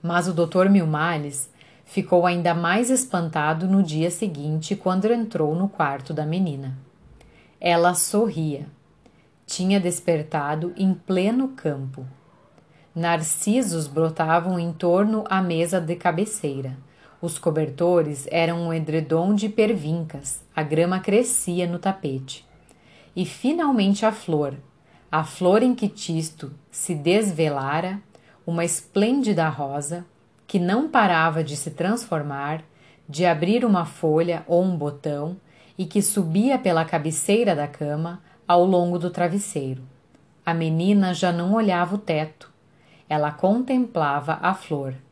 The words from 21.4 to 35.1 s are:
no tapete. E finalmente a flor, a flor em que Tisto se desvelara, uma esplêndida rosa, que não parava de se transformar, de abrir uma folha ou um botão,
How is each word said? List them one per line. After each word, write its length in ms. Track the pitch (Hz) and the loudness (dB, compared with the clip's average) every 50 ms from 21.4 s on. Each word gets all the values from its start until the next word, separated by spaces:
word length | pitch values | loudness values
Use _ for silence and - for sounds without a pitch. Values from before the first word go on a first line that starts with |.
| - - 175 175 180 | -2 -2 -2 -2 -2
no 120 | 170 175 175 | -2 -4 -2
tapete. 680 | - 196 190 - - 151 135 131 135 131 - - - _ _ - _ _ - _ _ - - - - - _ | -2 -2 -4 -2 -4 -6 -6 -6 -8 -10 -14 -16 -18 _ _ -20 _ _ -20 _ _ -20 -20 -20 -20 -14 _
E 100 | 180 185 | -6 -4
finalmente 800 | - - - - 247 311 339 330 285 269 226 196 196 202 202 - | -4 -6 -4 -2 -2 0 0 0 2 2 2 4 2 2 2 2
a 80 | 220 214 | 0 0
flor, 420 | 214 - - 165 147 147 139 135 135 - - _ _ _ _ _ - _ _ | 0 -4 -2 -2 0 0 -2 -6 -10 -16 -20 _ _ _ _ _ -20 _ _
a 140 | - 156 160 | -2 -2 -2
flor 380 | - - - 180 175 190 220 233 | -2 -6 0 2 4 4 6 6
em 120 | 254 247 | 4 2
que 140 | - - 202 | 2 0 -4
Tisto 640 | - - - - 165 160 160 156 - - - 135 - - _ _ | -4 -4 -6 -4 -2 -2 -2 -4 -8 -12 -14 -14 -16 -18 _ _
se 240 | - - - - 180 | -10 -10 -6 -6 -6
desvelara, 1080 | 151 143 160 180 208 226 202 175 156 165 151 143 139 135 135 143 160 170 185 190 202 - _ _ - _ _ - _ _ | -2 2 2 4 4 2 0 0 0 0 0 0 -2 -2 -2 -2 -2 -2 -2 -6 -8 -10 _ _ -20 _ _ -20 _ _
uma 180 | - 170 170 170 | -4 -2 -2 0
esplêndida 840 | 170 170 - - - _ 196 196 226 254 285 254 220 202 165 165 156 | -2 -2 -4 -8 -4 _ 2 2 2 2 2 2 2 2 2 2 0
rosa, 580 | 151 - 147 139 139 143 147 143 165 175 180 - _ _ _ _ _ _ _ | 0 -2 -6 -4 -4 -6 -6 -6 -8 -10 -10 -14 _ _ _ _ _ _ _
que 120 | _ - 196 | _ -2 0
não 300 | 175 175 190 233 294 320 | 2 2 2 0 0 2
parava 540 | - 262 214 190 175 160 160 165 156 160 160 | 2 4 4 4 4 4 2 2 2 0 -2
de 140 | 131 143 | -4 -4
se 160 | 147 - 170 - | -8 -8 -8 -6
transformar, 920 | - 165 185 214 247 - - - 160 143 147 139 139 139 143 156 160 - _ _ _ _ - - _ _ - | -4 -2 -2 -2 -2 -4 -4 -4 -4 -4 -4 -6 -6 -6 -6 -6 -6 -8 _ _ _ _ -20 -20 _ _ -14
de 180 | 143 147 180 | -4 2 2
abrir 380 | 180 170 156 160 175 214 240 247 | 2 4 2 2 2 2 2 4
uma 200 | 240 202 180 165 | 4 2 2 2
folha 600 | 160 - - - 160 151 156 170 175 170 160 - | -2 -8 -2 0 2 2 2 2 2 -2 -4 -2
ou 160 | - 175 170 185 | 2 2 2 4
um 140 | 190 180 | 2 0
botão, 600 | 165 151 147 143 139 - 156 | -2 -2 -4 -6 -6 -6 -6